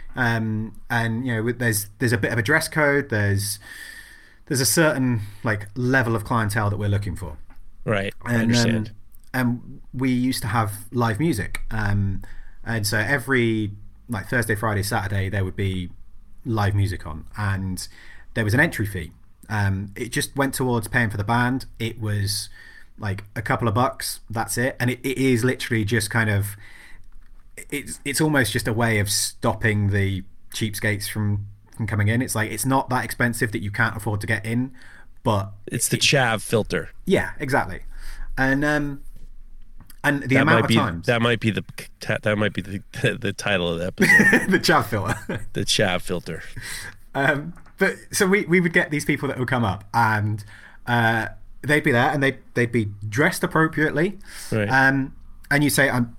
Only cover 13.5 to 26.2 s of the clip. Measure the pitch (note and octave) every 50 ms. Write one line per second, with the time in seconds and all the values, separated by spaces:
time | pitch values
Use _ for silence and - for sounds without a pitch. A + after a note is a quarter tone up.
13.5 | A2+ A2 G#2+ G#2 G#2 - - - - - - - A#2+ G2 F#2 - C3+ B2 A2 A2+
14.5 | A2+ G#2+ - A2+ G#2 G2+ G2 - B2 A2+ G2+ G2 G#2 G2 F#2+ F#2+ G#2+ G2 F#2+ F#2
15.5 | - - G2+ G2 F#2+ F#2 F2+ E2 - - - - - - - - - - - B2+
16.5 | A2+ A2 G#2 G2 G2 G2+ G2 - F#2+ - - E2 D#2 D#2 - - - - G#2+ G2
17.5 | G2 F#2+ F#2+ F#2+ F#2 - - - - - - - - - - - - B2 A2 G#2
18.5 | G2+ C3+ D#3+ E3+ - - G#2+ G#2 G2 F#2 D2+ - - - - - - - - -
19.5 | A2 G#2 G2+ G2 G2 F#2+ G2+ G2+ G2 - B2 - - D3 D3+ - - C3+ C#3 C3+
20.5 | C3 - C3+ B2+ A#2+ A#2 A2+ - - B2+ A#2 G#2+ G2+ G2+ G2 G#2+ A2+ A#2+ B2 B2
21.5 | C3 C3 - - - - A#2 A2+ - - G#2+ G#2+ G#2 G#2 G2+ G2+ - - - -
22.5 | - - - - - - - - - - G#2+ G2+ F#2+ F#2+ - - - - - -
23.5 | C3+ - A#2+ A#2 G#2 A#2+ B2+ C3+ - - - - - - - - G2+ A2+ A2 -
24.5 | - B2 A#2+ C3+ - - B2 A#2+ B2+ - - C#3 C3 C3 C3+ C3+ B2+ A2+ A#2 B2+
25.5 | B2+ - - - A#2+ A2 G#2+ G#2 A#2+ A2+ G#2 - - A#2